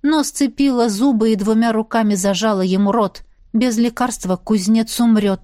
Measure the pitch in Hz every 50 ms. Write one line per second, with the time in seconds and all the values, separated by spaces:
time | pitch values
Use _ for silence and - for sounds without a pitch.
0 | - 294 320 302 277 - - - 277 240 - - 277 277 247 240 233 226 196 202
1 | 262 285 240 208 220 226 220 190 196 220 220 220 233 233 220 220 220 - - 226
2 | 214 208 208 180 196 196 190 175 220 220 202 185 185 180 185 196 202 202 196 233
3 | 208 185 - - - - _ _ _ _ - 220 247 247 214 226 233 240 233 -
4 | 247 247 - - - 185 185 180 - - 220 196 180 208 220 226 226 - - -
5 | 240 226 220 214 202 196 190 -